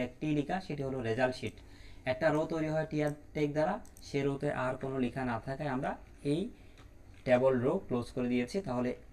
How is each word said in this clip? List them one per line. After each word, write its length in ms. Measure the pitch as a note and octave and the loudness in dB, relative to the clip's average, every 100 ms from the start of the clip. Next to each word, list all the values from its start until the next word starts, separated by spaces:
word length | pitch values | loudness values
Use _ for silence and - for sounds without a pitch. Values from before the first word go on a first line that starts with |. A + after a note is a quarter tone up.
| B2 | -2
একটি 200 | - D#3 D3 | -2 0 2
লেখা, 180 | C3+ F#3+ - | 2 -2 -2
সেটি 160 | D3 C3+ | -4 -4
হলো 120 | C3 A#2 | -2 0
রেজাল্ট 260 | A2+ B2+ B2+ | 2 2 0
শিট। 160 | G#2+ - - - - - - | -6 -8 -14 -16 -16 -6 -2
একটা 140 | C3 D#3+ | 2 4
রো 80 | D3+ D#3 | 4 2
তৈরি 160 | E3 D#3 | 0 0
হয় 120 | D#3 D3+ | 0 0
টিআর 220 | D3+ D3 D3 - | 0 0 -2 -6
ট্যাগ 140 | D#3 D3 D3 | 0 2 4
দ্বারা, 180 | D#3 G#3+ - - - | 2 0 -6 -16 -4
সে 100 | C#3+ C#3 | 0 2
রোতে 220 | C#3 D3 C3+ | 2 0 0
আর 100 | B2+ - | -2 -2
কোনো 140 | C3+ C3+ | -2 0
লেখা 180 | A#2+ B2+ B2+ | 0 0 -2
না 60 | A2+ - | -2 -4
থাকায় 240 | C3+ D3+ C3 | -4 -2 -2
আমরা 140 | D3 D#3+ - - C#3+ | -2 -4 -10 -6 0
এই 80 | D3+ A3 - - - - - - - - | 0 0 -6 -18 -20 -20 -20 -20 -6 4
ডাবল 280 | B2 C3 B2+ | 6 6 4
রো 80 | C3 F#3 - | 4 2 0
ক্লোজ 200 | B2 A#2 - | -2 -2 -2
করে 120 | B2 | 2
দিয়েছি। 240 | B2 B2 - B2+ | 2 2 -2 -2
তাহলে 240 | B2 B2 - - | 0 0 -4 -8